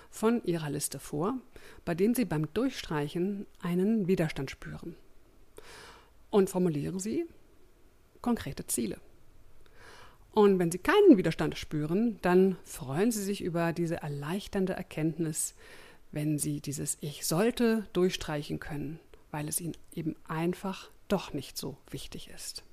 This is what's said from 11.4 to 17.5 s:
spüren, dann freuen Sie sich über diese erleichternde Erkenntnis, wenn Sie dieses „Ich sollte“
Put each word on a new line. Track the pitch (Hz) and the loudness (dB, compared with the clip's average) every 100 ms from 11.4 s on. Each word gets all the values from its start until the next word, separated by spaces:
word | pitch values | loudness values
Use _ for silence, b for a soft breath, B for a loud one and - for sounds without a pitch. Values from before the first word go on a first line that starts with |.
| 156 143 | -2 -4
spüren, | - 156 151 185 233 196 | -4 -4 0 0 0 0
dann | 180 180 190 175 | 4 6 6 2
freuen | - - 131 143 226 | -8 -12 -4 0 2
Sie | 214 | 0
sich | 196 202 | -2 -4
über | - 165 170 | -2 0 0
diese | 165 165 165 | 0 -2 -2
erleichternde | 156 143 143 190 - 202 185 | -4 -6 -4 -6 -4 -2 -2
Erkenntnis, | 185 - - 156 160 160 156 - B B B B B - | -2 -8 -2 -2 0 -2 -2 -6 B B B B B -10
wenn | 151 151 147 | -4 0 0
Sie | 147 147 | -2 -4
dieses | 143 143 147 - | -6 -6 -6 -6
„Ich | 151 147 - | -8 -6 0
sollte“ | 160 226 | 2 2